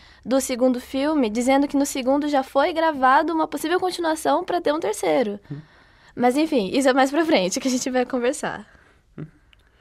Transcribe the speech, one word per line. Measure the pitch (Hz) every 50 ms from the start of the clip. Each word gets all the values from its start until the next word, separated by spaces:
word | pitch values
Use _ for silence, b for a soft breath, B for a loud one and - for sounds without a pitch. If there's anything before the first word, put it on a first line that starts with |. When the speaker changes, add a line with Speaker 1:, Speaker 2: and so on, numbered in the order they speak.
| B B B B B
Speaker 1:
do | 202 262 269
segundo | 262 - 254 226 254 262 247 247
filme, | - - - 269 277 302 320 294 247 214
dizendo | 208 247 240 262 269 277 285
que | 277 -
no | 277 285
segundo | - - 277 233 262 277 294 294 294
já | 294 269 262
foi | - - 277 294 359
gravado | 311 320 320 320 302 262 262 254 262 302 320 311
uma | 339 320 311 302
possível | - 285 - 311 349 359
continuação | 370 370 349 - 339 320 320 320 - 285 277 330 370
pra | - 359 349
ter | 339 294 294
um | 320
terceiro. | - 392 415 - - 330 302 277 240 208 202 208 B B
Speaker 2:
Uhum. | 143 143 B B B B B B B B B B B
Speaker 1:
Mas | - 240 247 247
enfim, | 294 320 320 311 240 196 185 -
isso | 277 262 269
é |
mais | 247 277 269 269
pra | 285 330 330
frente | 320 311 202 180 190 - 262
que | - 262
a |
gente | 254 247 - 277
vai | 254 254 247
conversar. | 254 - 247 240 254 302 - - 170 - 202 214 b b b b b b b b _ _ - 156 156 b b b b b b b b b b